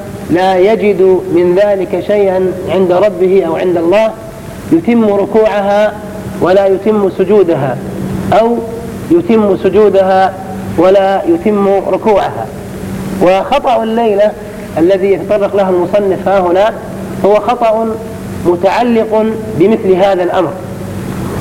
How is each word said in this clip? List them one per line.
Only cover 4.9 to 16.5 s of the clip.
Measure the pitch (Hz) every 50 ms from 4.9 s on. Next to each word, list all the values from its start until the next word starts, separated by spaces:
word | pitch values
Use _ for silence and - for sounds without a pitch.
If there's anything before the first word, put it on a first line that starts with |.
| 240 233 220 208 202
ركوعها | 202 190 196 - 220 220 202 196 208 196 202 202 208 214 208 208 - - - - - - - - -
ولا | 151 170 190 202 196
يتم | 196 190 180 190 214 214 208 190 185
سجودها، | - - 190 170 214 208 180 165 165 139 143 135 120 - - - - - - - - - - - - 214
أو | 233 233 233 226 - - - - - - - - - -
يتم | 165 175 - - 226 220 208 202 185
سجودها | - - 190 170 208 214 202 190 190 190 190 190 190 190 185 - - - - - - - - -
ولا | 165 175 190 196 196 190 190 196 180 -
يتم | 320 170 170 - 214 208 202 196
ركوعها". | 196 196 190 - - 185 - - 220 202 185 - 139 - 117 113 113 - - - - - - - - - - - - - - -
وخطأ | 175 190 196 - - 269 285 - 269 233 226 226
الليلة | 220 220 233 233 220 202 196 208 214 - - - - - - - - -
الذي | 156 165 180 196 185 190 202 185
يتطرق | 156 196 190 208 208 196 190 190
له | 202 190 185
المصنف | 180 175 175 - 214 208 202 190 170 - -
ها | 185 196 196
هنا | 180 175